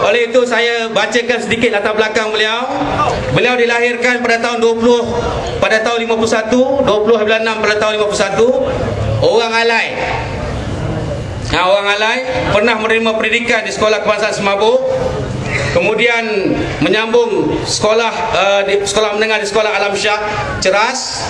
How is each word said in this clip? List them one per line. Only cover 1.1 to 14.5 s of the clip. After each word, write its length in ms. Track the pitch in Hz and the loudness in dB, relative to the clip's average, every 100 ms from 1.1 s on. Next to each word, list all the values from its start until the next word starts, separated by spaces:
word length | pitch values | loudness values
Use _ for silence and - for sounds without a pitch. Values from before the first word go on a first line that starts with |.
| 240 233 233 | 0 0 -2
sedikit 400 | - 226 233 202 | -2 0 0 0
latar 160 | 214 | 0
belakang 400 | 214 214 226 214 | 0 0 0 -2
beliau. 320 | 214 214 233 262 285 285 - 294 240 - 135 | 0 0 0 -4 -4 -2 -2 -2 -2 -2 0
Beliau 160 | 226 | 2
dilahirkan 720 | 247 233 240 240 233 247 240 | 2 2 2 0 0 0 0
pada 160 | 240 233 | 0 0
tahun 160 | 233 233 | 0 0
dua 120 | 226 226 | 0 2
puluh, 220 | 233 240 233 - - - - - | 2 2 0 -2 -4 -4 -4 -2
pada 160 | 196 220 | 2 2
tahun 240 | 220 233 226 | 0 -2 -2
lima 80 | 226 | 0
puluh 120 | 226 | 2
satu, 520 | 233 220 247 262 277 | 0 2 2 2 2
dua 160 | 254 208 | 2 2
puluh 160 | 214 233 | 2 2
bulan 240 | 214 220 | 2 0
enam 160 | 226 220 | 0 -2
pada 160 | 214 214 | 0 0
tahun 240 | 214 214 | 0 0
lima 40 | 208 | -2
puluh 120 | 196 | 0
satu. 260 | 196 196 240 254 - - - - - - | -2 2 2 2 -2 -2 -4 -2 -2 2
Orang 320 | - 226 226 | 2 2 2
Alai. 400 | 226 233 226 175 254 - - - - - - - - 156 156 156 147 - - - | 0 2 0 -2 -4 -4 -4 -6 -6 -6 -6 -6 -6 -4 -4 -4 -6 -6 -8 -2
Ha, 80 | 151 180 | 0 2
orang 180 | 202 202 202 | 2 2 0
Alai, 160 | 214 254 254 254 156 | 0 0 -2 -2 0
pernah 320 | 208 233 220 | 2 2 2
menerima 320 | 220 226 226 | 0 2 2
pendidikan 480 | 220 214 220 233 226 | 0 0 0 0 0
di 80 | 196 | -2
Sekolah 320 | - 214 208 | 0 0 2
Kebangsaan 320 | 190 208 214 | 0 0 0
Semabuk, 480 | - 202 | 0 0